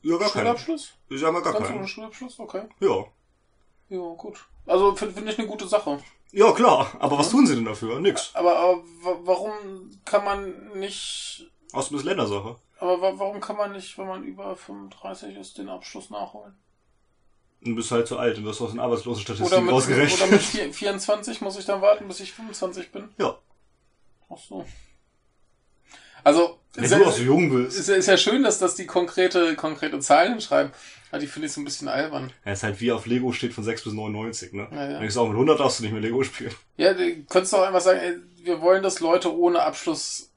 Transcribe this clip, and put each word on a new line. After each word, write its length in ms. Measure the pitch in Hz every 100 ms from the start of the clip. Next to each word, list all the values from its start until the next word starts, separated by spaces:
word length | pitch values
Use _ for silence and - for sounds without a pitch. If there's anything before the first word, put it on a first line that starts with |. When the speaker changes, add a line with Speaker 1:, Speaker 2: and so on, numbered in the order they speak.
Speaker 1:
Ja, 140 | 156 170
gar 140 | 208
keinen. 160 | - 220
Speaker 2:
Schulabschluss? 480 | 240 - 311 - _ _
Speaker 1:
Ich 100 | 135
sag 120 | 160
mal 100 | 175
gar 100 | 277
Speaker 2:
Ganz 140 | - -
Speaker 1:
keinen. 120 | -
Speaker 2:
ohne 100 | 190
Schulabschluss? 520 | - 220 - 254 -
Okay. 220 | 214 185 220 _
Speaker 1:
Ja. 240 | 190 98 101 _ _ _ _ _ _ _ _
Speaker 2:
Ja, 240 | 185 175 170
gut. 220 | 208 - _ - -
Also 300 | 185 202 196
find, 160 | 214
find 160 | 185 214
ich 100 | 214
eine 80 | 214
gute 220 | 208 190
Sache. 340 | 208 247 285 - _ _
Speaker 1:
Ja, 200 | 202 220
klar. 400 | - 233 131 - -
Aber 180 | 139 143
was 80 | 143
Speaker 2:
Ja. 60 |
Speaker 1:
tun 140 | 247 254
sie 100 | 123
denn 80 |
dafür? 340 | 110 104 113 127
Nix. 320 | 190 - -
Speaker 2:
Aber, 220 | - 175 170
aber 200 | 175 180 170 170
wa-, 160 | 175 175
warum 280 | 175 185 208 214 196 190 185 -
kann 200 | - 208
man 540 | 202 196 196 - - 196
nicht 720 | 196 190 - - - - - _ _
Speaker 1:
Außerdem 260 | 127 135 143
ist 60 |
Ländersache. 520 | 143 190 107 101 107 120 _ _
Speaker 2:
Aber 220 | 180 180
wa-, 140 | 190 190
warum 240 | 196 202
kann 160 | - 208
man 160 | 202
nicht, 240 | 196 185 -
wenn 80 | 190
man 180 | 190
über 320 | 185 135 196 180
fünfunddreißig 800 | - 98 98 - - - 101 98
ist, 220 | 92 -
den 100 | 98
Abschluss 420 | 90 - 101 -
nachholen? 440 | 104 95 107 101 95 _ _ _ _ _ _ _ _ _ _
Speaker 1:
Du 120 | 117
bist 160 | 117 113
halt 180 | 120 117
zu 100 | 123
alt 200 | 120 107
und 60 |
wirst 160 | 107 104
aus 80 | 117
den 100 | 117
Arbeitslosenstatistiken 720 | 123 117 120 110 101 104 359
Speaker 2:
Oder 80 | -
mit, 120 | -
Speaker 1:
rausgerechnet. 480 | 131 131 131 147 185
Speaker 2:
oder 80 | 190
mit 100 | 202
vier-, 300 | - 214 151
vierundzwanzig 680 | - 202 196 - 208 208 226
muss 160 | 202 196
ich 80 | 190
dann 160 | 196
warten, 260 | 196 208 196
bis 120 | 185
ich 120 | 190
fünfundzwanzig 580 | - 226 196 185 180 170
bin? 200 | 165 220 -
Speaker 1:
Ja. 180 | 160 - _ _ _ _ _ _ _ _ _
Speaker 2:
Ach 80 | -
so. 260 | - - - - - _ _ _ _ _ _ _ _ _ _ - - -
Also, 340 | 143 156 170 - _
Speaker 1:
Wenn 120 | - 123
Speaker 2:
sehr 120 | 190
Speaker 1:
du 80 | 185
auch 60 |
so 100 | 120
jung 280 | 123 156 165
bist. 280 | 127 123 196
Speaker 2:
Ist 100 | 170
ja, 60 | 190
ist 100 | 196
ja 100 | 185
schön, 260 | - 247
dass, 160 | 240 -
dass 160 | 180
die 120 | - 180
konkrete, 680 | 185 175 - 185 185 165 156
konkrete 440 | 156 147 151 147
Zahlen 400 | 135 147 190 160
schreiben. 320 | - 143 143 - - - -
Aber 80 | 143
die 80 | 147
finde 200 | - 151
ich 40 |
so 80 | 147
ein 40 |
bisschen 240 | 143 - 143
albern. 440 | 120 156 139 131 -
Speaker 1:
Ja, 80 | 101
ist 100 | 98
halt 180 | 107 98
wie 120 | 117
auf 120 | 110
Lego 280 | 113 123 127
steht 200 | 123 120
von 120 | -
sechs 180 | 107 113
bis 100 | 113
neunundneunzig, 580 | 107 107 104 113 113 92
ne? 160 | 98 101
Speaker 2:
Ja, 200 | 147 139
ja. 60 | 143
Speaker 1:
Denkst 140 | 107
du, 60 | 113
auch 80 | 117
mit 80 | 107
hundert 220 | 143 143
darfst 220 | 135 160
du 20 |
nicht 100 | 110
mehr 80 | 110
Lego 220 | 107 123
spielen. 320 | 131 - - - _ -
Speaker 2:
Ja, 180 | 175
du 300 | 185 175 165
könntest 280 | - 180 185
doch 100 | 202
einfach 180 | 190 180
sagen, 180 | 185 185
ey, 180 | 180 175 - _
wir 160 | 175 170
wollen, 220 | 170 190
dass 180 | 190 185
Leute 340 | 165 180 180
ohne 280 | 160 175 170
Abschluss 680 | 156 151 - 165 - - -